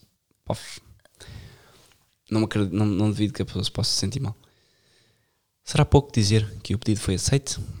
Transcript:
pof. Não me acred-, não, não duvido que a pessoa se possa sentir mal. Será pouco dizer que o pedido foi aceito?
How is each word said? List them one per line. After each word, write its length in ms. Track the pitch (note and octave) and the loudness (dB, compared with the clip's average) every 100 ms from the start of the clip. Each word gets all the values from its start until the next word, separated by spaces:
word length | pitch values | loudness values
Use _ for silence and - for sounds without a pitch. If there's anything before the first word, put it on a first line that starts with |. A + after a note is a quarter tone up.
| _ _ _ _ | _ _ _ _
pof. 380 | - - - - - - _ _ - - - - - - _ _ _ _ - | -8 -8 -8 -18 -20 -20 _ _ -20 -18 -20 -20 -20 -20 _ _ _ _ -2
Não 100 | G#2+ | 0
me 40 | A2 | 2
acred-, 240 | G#2+ G2 | 2 0
não, 120 | F2+ G#2+ | 2 2
não 220 | F#2+ A2 | 2 0
duvido 220 | G2+ G#2 | 2 -2
que 80 | - | -2
a 20 | G2 | -4
pessoa 180 | F#2 | -4
se 80 | - | -4
possa 200 | - - | -2 -2
sentir 280 | - G2 C3+ | 0 -2 -4
mal. 160 | C3+ - _ _ _ _ _ _ _ _ _ _ _ _ - | -6 -8 _ _ _ _ _ _ _ _ _ _ _ _ -4
Será 180 | D3 | 2
pouco 280 | D3 A#2+ - | 6 6 4
dizer 460 | A#2 G2+ A2 G#2+ - | 0 4 4 2 -6
que 140 | - G2+ | -4 -2
o 40 | |
pedido 200 | - G2+ | 0 0
foi 140 | - F#2 | 0 0
aceito? 440 | - G#2 - - - - | 2 0 0 -8 -8 -10